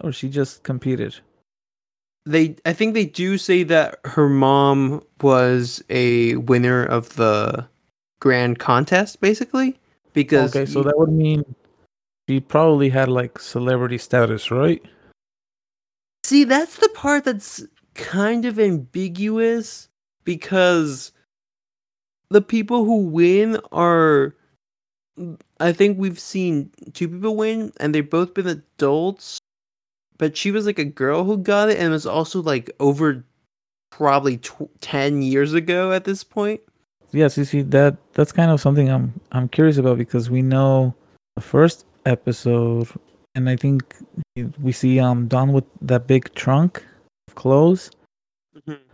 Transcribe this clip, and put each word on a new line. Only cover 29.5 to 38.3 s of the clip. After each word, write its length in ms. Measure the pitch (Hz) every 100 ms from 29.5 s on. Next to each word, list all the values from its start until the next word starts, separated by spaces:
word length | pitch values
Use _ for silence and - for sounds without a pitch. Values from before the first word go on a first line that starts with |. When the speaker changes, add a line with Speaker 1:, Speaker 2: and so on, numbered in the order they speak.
| _ _ _ _ _ _ -
Speaker 2:
but 180 | 156 147
she 140 | 196
was, 160 | 208 208
like, 140 | 202
a 40 |
girl 400 | 143 - 131 156
who 140 | 185 208
got 320 | 185 202 214
it, 80 | 214
and 140 | 170
was 120 | 156
also, 380 | 143 151 160 190
like, 280 | 160 135 120 -
over 440 | 139 143 156 131 123 _ _ _ _ _ _
probably 480 | - 151 139 139 123
tw-, 300 | - - - _
ten 420 | - 143 139 147
years 320 | 131 135 143
ago 380 | 160 165 180 185
at 120 | 185
this 200 | 185 196
point. 360 | - - 208 214 _ _ _ _ -
Speaker 1:
Yeah, 160 | 143 151
see, 160 | 143
see, 180 | 143 143
that, 340 | 139 139 143 143 _
that's 200 | - 147